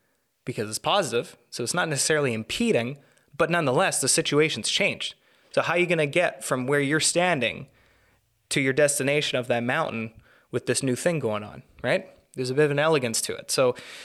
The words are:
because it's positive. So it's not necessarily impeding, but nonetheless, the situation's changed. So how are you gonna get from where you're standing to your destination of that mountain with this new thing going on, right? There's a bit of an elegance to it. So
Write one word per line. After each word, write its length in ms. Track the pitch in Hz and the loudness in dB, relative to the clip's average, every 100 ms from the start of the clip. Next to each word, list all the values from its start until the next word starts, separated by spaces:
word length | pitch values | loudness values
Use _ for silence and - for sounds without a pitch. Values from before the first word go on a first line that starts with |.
| _ _ _ _ | _ _ _ _
because 240 | - 127 107 | -10 -6 -6
it's 100 | 107 | -4
positive. 580 | - 190 156 117 135 - _ | 0 0 0 -2 -4 -14 _
So 120 | - | -8
it's 120 | 120 | -4
not 140 | 175 175 | -2 -2
necessarily 460 | 139 - 156 139 | -2 2 2 2
impeding, 640 | 113 110 - 240 143 120 143 _ _ _ - | -2 -4 -2 2 2 0 -8 _ _ _ -2
but 140 | 160 | 0
nonetheless, 500 | 175 143 131 185 - | 2 2 2 2 0
the 80 | 131 | 0
situation's 600 | - 156 143 156 123 104 | 0 2 2 2 0 -4
changed. 460 | - 202 117 - - _ _ _ | 0 0 -2 -8 -12 _ _ _
So 100 | - | -2
how 120 | 127 | 0
are 40 | 170 | 2
you 80 | 175 | 2
gonna 200 | 170 151 | 2 2
get 380 | 165 175 - | 2 0 -2
from 220 | - 131 127 | -4 -4 0
where 140 | 143 | 0
you're 200 | 139 156 | 2 2
standing 680 | - 170 180 160 113 82 135 _ _ _ _ _ _ _ _ | 2 2 2 2 0 -4 -12 _ _ _ _ _ _ _ _
to 100 | 151 | 0
your 120 | 135 | 2
destination 680 | 131 147 143 135 147 143 127 | 4 2 2 0 0 0 -4
of 80 | 120 | 0
that 140 | 120 | 0
mountain 500 | 120 143 160 113 113 - _ _ _ | 0 0 -2 -4 -8 -12 _ _ _
with 160 | 123 - | -6 -2
this 160 | 123 | -2
new 140 | 135 123 | 0 0
thing 220 | 180 165 | 0 0
going 240 | 117 104 | -2 -4
on, 200 | 104 67 - - | -6 -14 -20 -8
right? 260 | 123 147 - - _ | -2 -2 -4 -20 _
There's 160 | - 127 | -8 -4
a 40 | |
bit 100 | 131 | 2
of 60 | 151 | 2
an 80 | 143 | 2
elegance 420 | 156 156 120 110 | 2 2 0 -4
to 120 | - | -4
it. 160 | - - | -8 -4
So 240 | - 127 - - - | 2 2 2 -8 -18